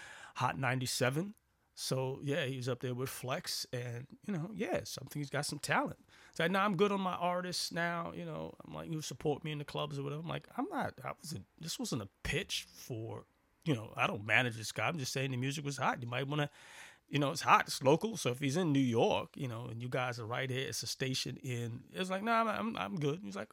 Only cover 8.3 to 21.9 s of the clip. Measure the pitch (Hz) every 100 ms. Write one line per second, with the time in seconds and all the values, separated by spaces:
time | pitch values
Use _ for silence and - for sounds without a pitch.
8.3 | 156 - - - 156 160 156 143 135 156
9.3 | 143 156 147 147 151 151 139 139 147 165
10.3 | 143 - - 349 302 131 - 127 - 156
11.3 | 107 - - 160 - 165 135 104 _ -
12.3 | - - - - - - 113 110 110 -
13.3 | _ _ _ 165 117 107 - 123 110 104
14.3 | 110 123 113 110 - 113 160 127 135 135
15.3 | 123 135 143 143 131 143 - 120 123 139
16.3 | 151 147 - - - - - - 147 139
17.3 | 165 123 147 - - 135 165 220 196 127
18.3 | 127 139 156 170 139 131 113 196 98 -
19.3 | - 131 113 123 113 123 131 127 120 110
20.3 | 123 131 127 135 113 113 - 131 131 139
21.3 | 135 131 120 117 120 -